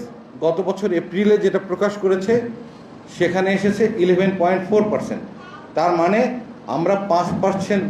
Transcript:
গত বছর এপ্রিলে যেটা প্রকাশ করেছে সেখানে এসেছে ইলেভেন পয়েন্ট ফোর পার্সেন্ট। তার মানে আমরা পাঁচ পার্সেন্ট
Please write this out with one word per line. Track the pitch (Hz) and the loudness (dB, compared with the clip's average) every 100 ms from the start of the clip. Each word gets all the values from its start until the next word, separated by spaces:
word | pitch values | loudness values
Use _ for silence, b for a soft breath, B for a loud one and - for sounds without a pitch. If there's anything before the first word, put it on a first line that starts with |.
| - - - - 160 | -10 -16 -20 -2 0
গত | 170 185 | 0 -2
বছর | 196 208 175 | -2 -2 -2
এপ্রিলে | - 180 208 208 185 | -2 0 4 4 4
যেটা | 190 - | 0 -2
প্রকাশ | 175 202 - | -2 -2 0
করেছে | 190 190 196 240 233 - - - - - - - | 0 2 2 0 0 -8 -16 -18 -20 -20 -14 -2
সেখানে | 170 185 190 190 | 0 2 0 2
এসেছে | 202 196 214 175 | 0 2 0 2
ইলেভেন | 180 180 190 185 | 2 4 2 2
পয়েন্ট | 175 185 - | 2 2 2
ফোর | 208 - | 2 2
পার্সেন্ট। | 131 - 98 - - - - - 151 | -2 -4 -8 -10 -16 -18 -18 -8 0
তার | 175 170 | 2 2
মানে | 170 214 254 - - - - 139 | 4 4 2 -2 -12 -14 -6 -2
আমরা | 180 196 - | 0 0 2
পাঁচ | 175 170 - | 0 2 0
পার্সেন্ট | 190 190 - 202 | 0 0 0 0